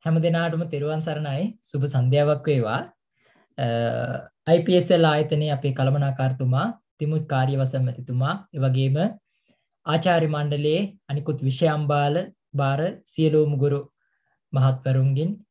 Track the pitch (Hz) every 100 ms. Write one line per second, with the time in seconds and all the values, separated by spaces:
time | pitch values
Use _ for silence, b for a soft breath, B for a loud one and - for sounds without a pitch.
0 | 165 165 165 165 170 160 165 147 147 156
1 | 156 151 151 135 202 - - 147 139 131
2 | 123 143 147 147 156 139 110 123 349 _
3 | _ _ b b b - 127 117 117 120
4 | 123 127 - _ - 170 165 180 175 175
5 | 165 151 151 151 151 143 143 131 135 143
6 | 139 131 131 131 127 127 196 226 _ _
7 | 151 156 156 135 131 139 131 135 127 123
8 | 127 123 135 190 - 156 135 131 135 143
9 | 196 - _ _ _ _ _ _ - 160
10 | 170 170 160 151 147 147 147 160 202 -
11 | _ 147 147 135 135 131 165 151 147 147
12 | 143 156 208 _ _ 139 139 135 170 226
13 | - - 156 151 151 143 143 143 139 _
14 | _ _ _ _ _ 139 131 131 - 131
15 | 135 135 165 208 -